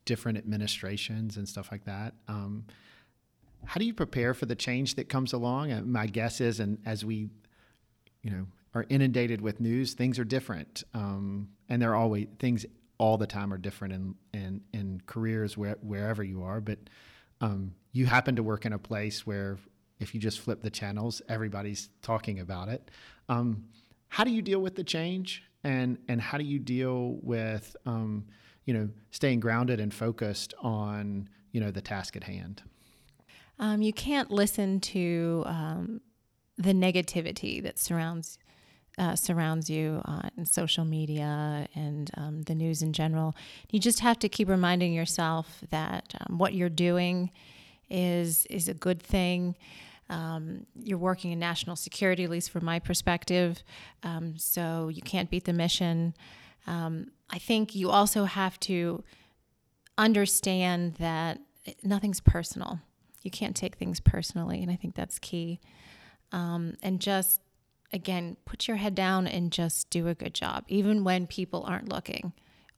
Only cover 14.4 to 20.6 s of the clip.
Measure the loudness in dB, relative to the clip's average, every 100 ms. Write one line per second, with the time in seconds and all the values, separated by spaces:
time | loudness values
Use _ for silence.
14.4 | -6 -8 -8 -6 -6 -6 -8 -4 -2 0
15.4 | -2 -2 -4 -4 -6 -4 -2 -2 -4 -4
16.4 | -4 -4 -4 -6 -10 -20 -20 -20 _ -4
17.4 | -2 -2 -4 -10 _ 2 6 6 4 2
18.4 | 0 -2 -2 -4 -4 -4 -4 -6 -6 -4
19.4 | -4 -6 -12 _ _ -10 -8 -4 -2 -2
20.4 | -4 -4